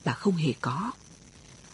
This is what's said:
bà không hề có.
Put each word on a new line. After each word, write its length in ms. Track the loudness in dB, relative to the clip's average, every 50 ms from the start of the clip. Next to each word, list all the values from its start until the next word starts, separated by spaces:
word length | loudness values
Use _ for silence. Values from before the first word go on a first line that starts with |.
| -2
bà 80 | -2
không 240 | -2 2 2 2 2
hề 160 | 4 2 0 0 0
có. 300 | -2 -4 -2 -2 -4 -6 -8 -10 -16 -20 -20 -20 -20 -20 -20 -20 -20 -20 -20 -20 -20 -20